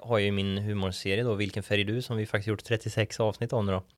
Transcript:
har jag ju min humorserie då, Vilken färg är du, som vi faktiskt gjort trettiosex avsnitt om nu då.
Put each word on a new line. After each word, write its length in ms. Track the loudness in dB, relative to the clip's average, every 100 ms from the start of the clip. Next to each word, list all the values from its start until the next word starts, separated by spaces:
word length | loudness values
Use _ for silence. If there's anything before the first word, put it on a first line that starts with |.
har 160 | 0 2
jag 60 | 2
ju 60 |
min 260 | 2 0 0
humorserie 680 | -2 0 -2 -2 0 2
då, 100 | 2
Vilken 280 | 2 0 -2
färg 180 | 0 0
är 40 |
du, 180 | 2 0
som 140 | -2 -2
vi 100 | 0
faktiskt 220 | -2 0
gjort 160 | -2
trettiosex 560 | 0 -2 0 0 0 2
avsnitt 320 | 0 0 -2
om 140 | 0 2
nu 60 |
då. 100 | 0 -2